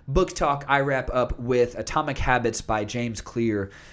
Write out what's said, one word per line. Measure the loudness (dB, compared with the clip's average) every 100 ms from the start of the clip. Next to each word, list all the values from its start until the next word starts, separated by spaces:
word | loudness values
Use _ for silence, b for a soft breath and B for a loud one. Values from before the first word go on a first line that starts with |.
| -2
Book | 2 2 0
talk, | 0 0 2
I | 2
wrap | 2 0 0
up | 0 0 -2
with | 0 2 2 0
Atomic | -4 -2 -2 0
Habits | 2 2 2 -2
by | -2 -2
James | -2 -4 -4 -6
Clear, | -6 -2 0 0 -4 B B